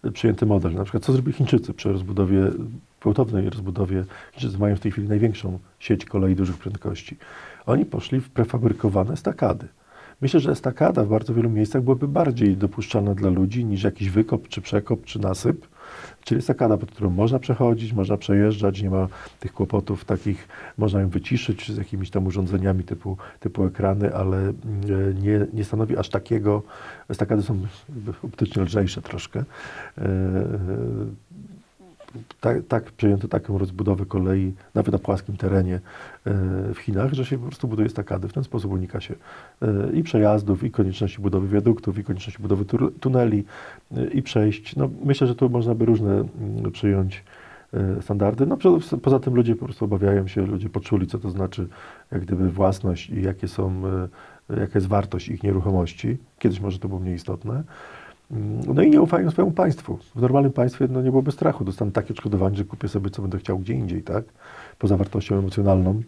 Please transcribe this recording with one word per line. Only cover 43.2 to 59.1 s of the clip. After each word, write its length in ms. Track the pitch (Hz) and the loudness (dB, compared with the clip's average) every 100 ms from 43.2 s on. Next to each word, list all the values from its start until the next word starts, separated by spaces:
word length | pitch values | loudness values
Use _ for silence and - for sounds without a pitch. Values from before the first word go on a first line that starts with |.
| 120 104 101 - - - _ 120 | 4 2 -2 -14 -18 -20 _ -4
e, 80 | 127 | -2
i 160 | 143 | -2
przejść. 540 | - 113 107 104 - 139 | 0 2 2 0 -8 -4
No, 140 | 135 - | -4 -2
myślę, 220 | 139 135 131 | 0 2 2
że 80 | |
tu 160 | 120 127 | 4 2
można 240 | 120 117 | 2 0
by 100 | 113 | 2
różne, 260 | 113 110 104 | 4 4 4
mm, 600 | 101 107 - 104 107 110 | 2 0 -6 -6 -4 -4
przyjąć, 520 | - 104 98 95 95 - - - - - | 0 2 2 0 -4 -18 -20 -20 -20 -8
e, 280 | - 95 92 | -2 -2 -2
standardy. 440 | - 101 101 117 139 | -2 2 2 4 2
No, 100 | - | 4
prze-, 420 | 185 170 - 123 | 6 6 2 0
poza 180 | 135 135 | 4 2
tym 140 | 135 | 4
ludzie 220 | 123 117 113 | 2 4 2
po 80 | |
prostu 200 | - - | -4 -4
obawiają 420 | 107 98 101 98 95 | -2 2 4 4 2
się, 200 | 101 98 | -2 -2
ludzie 220 | 98 101 | -2 -4
poczuli, 380 | 101 - 104 90 | -6 0 0 0
co 120 | 92 | -4
to 120 | 98 | -6
znaczy, 380 | 98 92 - 92 - - - _ | -4 -4 -4 -8 -10 -20 -20 _
jak 80 | 95 | -6
gdyby 300 | 87 92 95 | -2 0 2
własność 600 | 90 95 95 98 87 - | 4 2 2 -2 -4 -6
i 120 | 101 | -4
jakie 260 | 95 98 90 | -2 -2 -6
są, 340 | - 95 92 95 92 92 - - - - | -4 -4 -2 -4 -4 -6 -12 -20 -20 -8
e, 100 | 110 | -4
jaka 120 | 101 101 | 0 0
jest 80 | 92 | 2
wartość 420 | 101 98 - - | 0 0 -8 -6
ich 140 | 101 | -4
nieruchomości. 760 | 101 92 90 92 82 - 113 131 - _ | 0 0 2 0 0 -4 -4 -4 -8 _
Kiedyś 220 | 117 95 | -2 0
może 180 | 98 95 | -6 -6
to 100 | 98 | -6
było 120 | 95 | -4
mniej 140 | 92 | -4
istotne. 480 | 87 90 - 104 127 160 - - - - - _ | -6 -6 -8 -6 -6 -8 -16 -20 -20 -20 -20 _
Mm, 440 | 117 104 113 - | -6 -4 -4 -2
no 80 | 135 | 4
i 80 | 262 | 6
nie 100 | 302 | 8
ufają 300 | 160 | 6